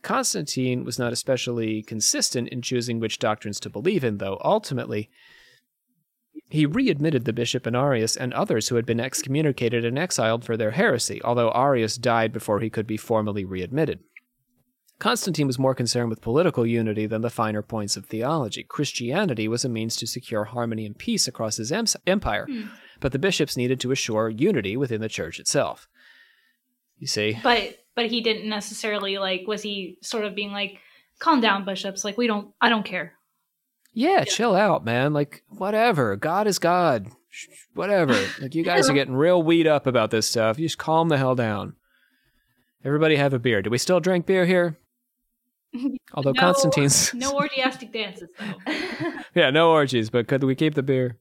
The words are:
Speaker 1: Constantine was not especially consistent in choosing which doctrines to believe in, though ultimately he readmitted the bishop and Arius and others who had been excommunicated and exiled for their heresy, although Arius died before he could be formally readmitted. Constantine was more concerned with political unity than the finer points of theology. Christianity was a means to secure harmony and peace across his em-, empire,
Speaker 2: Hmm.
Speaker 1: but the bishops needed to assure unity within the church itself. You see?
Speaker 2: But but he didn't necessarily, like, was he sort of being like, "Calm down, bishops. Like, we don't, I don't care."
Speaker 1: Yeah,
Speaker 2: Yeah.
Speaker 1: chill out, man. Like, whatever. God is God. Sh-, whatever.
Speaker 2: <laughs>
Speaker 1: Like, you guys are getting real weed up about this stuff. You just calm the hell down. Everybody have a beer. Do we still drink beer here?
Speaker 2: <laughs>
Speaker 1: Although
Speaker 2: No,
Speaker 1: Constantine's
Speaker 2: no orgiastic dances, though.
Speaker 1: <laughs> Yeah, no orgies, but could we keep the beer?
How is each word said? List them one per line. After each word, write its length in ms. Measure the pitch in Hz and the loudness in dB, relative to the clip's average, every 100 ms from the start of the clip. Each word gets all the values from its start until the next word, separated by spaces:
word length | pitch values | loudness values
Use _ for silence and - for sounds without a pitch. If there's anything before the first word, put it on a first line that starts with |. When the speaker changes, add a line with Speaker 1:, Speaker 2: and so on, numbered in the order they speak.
Speaker 1:
Constantine 800 | - 247 247 196 151 - 127 123 | -2 -2 -2 -4 -4 -2 0 -2
was 160 | 123 120 | -4 -4
not 140 | 120 | -2
especially 680 | 123 - 127 - 120 113 107 | -2 -2 -2 -2 -2 -2 -4
consistent 680 | 107 113 - 285 240 131 120 | -6 -2 0 0 0 -2 -4
in 120 | 127 | -6
choosing 380 | 117 123 120 113 | -4 -2 -2 -2
which 200 | 113 - | -2 -2
doctrines 400 | 117 107 110 101 | -2 -2 -4 -10
to 80 | 107 | -8
believe 340 | 104 147 202 | -4 0 0
in, 140 | 127 101 | 0 -2
though 200 | 98 98 | -4 -2
ultimately 680 | 147 208 214 131 120 107 107 _ _ - - _ _ _ _ _ _ _ _ 302 _ | 0 0 0 -6 -4 -6 -6 _ _ -20 -20 _ _ _ _ _ _ _ _ -20 _
he 160 | 151 147 | 0 2
readmitted 580 | 190 262 143 151 139 | 2 2 2 2 2
the 80 | 120 | 0
bishop 340 | 117 120 127 117 | -2 -2 -2 -2
and 100 | 120 | 0
Arius 420 | 143 123 110 - | 2 2 0 -2
and 160 | 127 | -4
others 340 | 120 202 120 110 | -2 0 0 0
who 80 | 120 | -2
had 100 | 120 | 0
been 140 | 117 | -2
excommunicated 840 | 127 - 131 139 156 127 120 120 117 | -2 -6 -2 0 2 2 0 0 0
and 120 | 131 | -2
exiled 460 | 180 - 113 117 | -2 0 2 0
for 140 | 120 113 | -2 -2
their 140 | 110 | 0
heresy, 500 | 123 214 123 - 107 | 2 2 2 -2 -4
although 280 | 113 120 117 | 0 2 2
Arius 440 | 113 139 131 110 113 | 4 2 4 0 0
died 360 | 120 117 113 | 2 2 2
before 260 | 110 - 101 | -2 -2 0
he 100 | 110 | 0
could 160 | 110 110 | -4 -6
be 120 | 107 | -6
formally 480 | - 110 107 101 92 | 0 0 0 -4 -6
readmitted. 540 | 92 90 131 156 85 _ - _ _ _ _ _ _ _ _ | -6 -4 -2 -2 -4 _ -20 _ _ _ _ _ _ _ _
Constantine 480 | 202 240 - 156 139 | -2 -2 -2 0 0
was 100 | 123 | 2
more 140 | 135 | 0
concerned 360 | 131 120 120 120 | 0 -2 0 -2
with 120 | 113 | -4
political 440 | - 127 175 - 117 | -2 2 2 2 0
unity 400 | 117 110 107 107 | 2 0 -2 -2
than 160 | 110 | -2
the 80 | 113 | -4
finer 320 | - 110 107 | -2 -2 -2
points 340 | 104 113 104 101 | -6 -6 -4 -6
of 100 | 98 | -6
theology. 580 | 110 123 160 113 - | -4 -2 -2 -2 -8
Christianity 840 | - - 143 - 120 156 208 113 107 | -10 -6 -4 -4 -4 -2 -2 -2 -2
was 160 | 117 | -2
a 60 | 135 | -2
means 260 | 113 113 - | -4 -4 -6
to 100 | 117 | -8
secure 360 | - - 110 104 | -10 -6 -4 -4
harmony 400 | 120 117 113 107 | -4 -4 -6 -8
and 120 | 107 | -10
peace 300 | - 220 - | -4 -2 -2
across 260 | - 110 - | -2 -6 -4
his 140 | 110 | -4
em-, 140 | 180 233 - - | -4 -2 -2 0
empire, 400 | 202 127 104 - | 0 0 -4 -4
Speaker 2:
Hmm. 220 | 247 214 - - - | -10 -10 -16 -20 -6
Speaker 1:
but 140 | 135 | -4
the 60 | 131 | 0
bishops 360 | 190 175 147 - | 0 0 -2 0
needed 240 | 123 127 | -2 -2
to 120 | 123 | -2
assure 380 | 131 - 107 113 | -2 0 0 0
unity 460 | 110 170 175 98 113 | 2 2 2 -2 -4
within 240 | 135 110 | -2 -2
the 80 | 110 | -4
church 300 | - - - | -6 -8 -6
itself. 480 | - 143 98 - _ _ - - _ _ _ _ _ _ _ _ | -2 0 0 -4 _ _ -20 -20 _ _ _ _ _ _ _ _
You 80 | 139 | -6
see? 300 | - 107 107 | -2 0 0
Speaker 2:
But 360 | 262 233 196 - _ - | 2 2 0 -12 _ -4
but 120 | 233 | -2
he 140 | 233 | 0
didn't 280 | 226 214 214 | -2 -2 -4
necessarily, 680 | 214 202 214 226 208 196 196 | -8 -8 -8 -4 -4 -4 -4
like, 260 | 190 185 185 | -4 -4 -4
was 140 | 208 | -6
he 360 | 208 202 175 180 | -6 -8 -10 -12
sort 240 | - 240 208 | -8 -6 -6
of 100 | 190 | -6
being 160 | 202 | -8
like, 280 | 202 202 - - _ _ _ | -6 -8 -10 -20 _ _ _
"Calm 220 | 330 302 | 2 4
down, 240 | 220 196 196 | 4 0 -2
bishops. 380 | 185 196 190 | -6 -6 -8
Like, 140 | 208 196 | -8 -2
we 100 | 240 | 0
don't, 260 | 208 208 _ | 0 -6 _
I 80 | 240 | 2
don't 160 | 226 190 | 2 -2
care." 280 | 185 165 _ _ _ _ _ _ _ _ | -8 -8 _ _ _ _ _ _ _ _
Speaker 1:
Yeah, 260 | - 285 381 | 0 4 4
Speaker 2:
Yeah. 40 | |
Speaker 1:
chill 320 | 135 - 233 190 | 2 0 2 4
out, 280 | 208 165 | 4 2
man. 300 | 113 120 139 | 2 2 2
Like, 300 | 147 143 - _ | 2 -2 -6 _
whatever. 640 | - 190 214 233 170 117 101 | -8 -2 2 2 4 2 2
God 320 | 151 180 214 | 0 2 2
is 120 | 185 | 2
God. 480 | 170 180 170 120 98 - _ | 2 4 4 2 -2 -14 _
Sh-, 180 | - - - - | -20 -20 -20 -16
whatever. 400 | - 180 202 156 | -6 0 2 4
Speaker 2:
<laughs> 280 | 110 95 - | 2 0 -6
Speaker 1:
Like, 140 | 135 160 | -6 -2
you 80 | |
guys 260 | 170 175 139 | 0 4 4
are 40 | |
getting 220 | 143 139 131 | 4 2 2
real 260 | 160 180 | 4 4
weed 240 | 160 170 156 | 4 4 6
up 180 | 147 - | 4 4
about 240 | 123 110 | 2 2
this 160 | 113 110 | 2 0
stuff. 300 | 120 110 110 | 2 2 2
You 60 | 160 | -4
just 120 | - | -4
calm 300 | - 160 165 | 2 2 4
the 80 | 147 | 2
hell 180 | 131 127 | 2 2
down. 400 | 113 101 98 - _ _ _ _ _ _ _ _ _ _ | 0 -2 -6 -12 _ _ _ _ _ _ _ _ _ _
Everybody 320 | 135 147 156 147 | -2 2 4 4
have 180 | 143 | 4
a 60 | 135 | 2
beer. 220 | 123 110 | 2 2
Do 80 | 95 | 2
we 80 | 123 | 0
still 220 | - 185 | 2 2
drink 260 | 170 180 170 | 4 0 2
beer 200 | 190 175 | 4 4
here? 320 | 185 175 156 _ _ _ _ _ _ _ _ _ | 4 2 -2 _ _ _ _ _ _ _ _ _
Speaker 2:
<laughs> 140 | 247 269 254 - | -6 -6 -6 -8
Speaker 1:
Although 180 | - 135 | -4 0
Speaker 2:
No, 80 | 127 | 4
Speaker 1:
Constantine's 720 | 180 180 156 143 139 139 - | 4 4 4 4 4 4 0
Speaker 2:
no 200 | 247 262 | -2 -2
orgiastic 580 | 277 285 269 262 254 220 | 0 -2 0 -2 -2 -10
dances, 360 | 226 208 185 175 - | -8 -8 -10 -18 -12
though. 140 | 202 190 - | -10 -8 -6
Speaker 1:
<laughs> 60 | 320 359 247 330 - - - | -6 -6 -6 -6 -8 -4 2
Yeah, 140 | 147 | 4
no 220 | 143 165 | 6 6
orgies, 380 | 160 143 127 110 | 6 4 2 0
but 160 | 123 113 | 0 0
could 160 | 135 | 0
we 100 | 135 131 | 2 2
keep 200 | 156 147 | 0 0
the 80 | |
beer? 340 | 135 131 127 113 | 0 0 0 -4